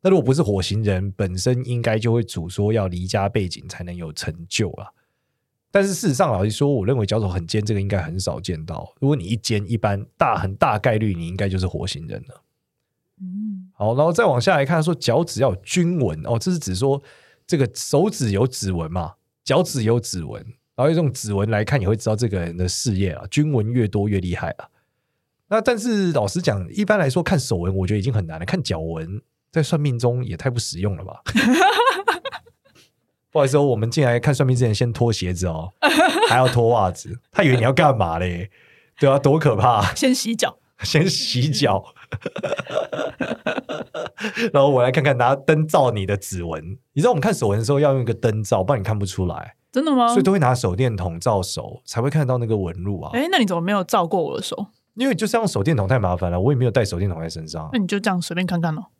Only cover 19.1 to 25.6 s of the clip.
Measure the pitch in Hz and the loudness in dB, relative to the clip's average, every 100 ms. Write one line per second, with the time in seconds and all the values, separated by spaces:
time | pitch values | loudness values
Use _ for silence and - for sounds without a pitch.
19.1 | - _ _ - 139 - 135 110 120 117 | -10 _ _ 0 2 2 0 2 0 0
20.1 | 92 76 101 113 - _ - 135 165 151 | -8 -8 -12 -14 -20 _ -2 0 2 0
21.1 | - 107 98 107 107 107 143 92 110 - | -2 -4 -2 0 0 0 0 0 0 0
22.1 | 107 117 98 85 85 90 - 123 95 98 | 0 0 -2 -4 -2 -2 -2 -2 0 0
23.1 | 69 101 - 151 131 107 123 107 104 101 | -2 -4 0 2 2 0 0 0 0 0
24.1 | 101 90 85 87 - - _ _ _ _ | 0 -2 -4 -6 -8 -16 _ _ _ _
25.1 | _ _ _ _ 214 | _ _ _ _ 0